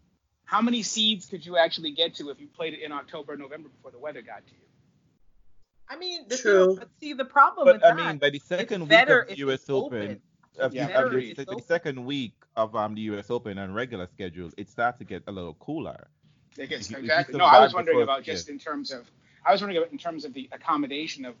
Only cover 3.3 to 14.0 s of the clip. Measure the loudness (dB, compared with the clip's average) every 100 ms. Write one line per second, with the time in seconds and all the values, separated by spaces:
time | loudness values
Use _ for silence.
3.3 | -14 -14 -18 -20 _ -20 -16 -14 -14 -16
4.3 | -20 -20 _ _ _ _ _ _ _ _
5.3 | _ -20 -20 -20 _ -20 -14 -10 -12 -6
6.3 | -2 4 6 6 2 -6 _ -10 -8 0
7.3 | 4 4 6 6 8 6 4 0 0 -2
8.3 | -2 -4 -4 -4 -4 4 6 6 4 2
9.3 | -4 -4 -4 -2 -2 -2 -4 -6 -8 _
10.3 | _ _ -6 -4 -2 0 2 2 0 -2
11.3 | -8 -10 -10 -2 -2 -2 -8 -6 -6 -6
12.3 | -10 _ -2 -2 -2 -4 -4 -6 -6 -6
13.3 | -6 -6 -8 -8 -6 -6 -8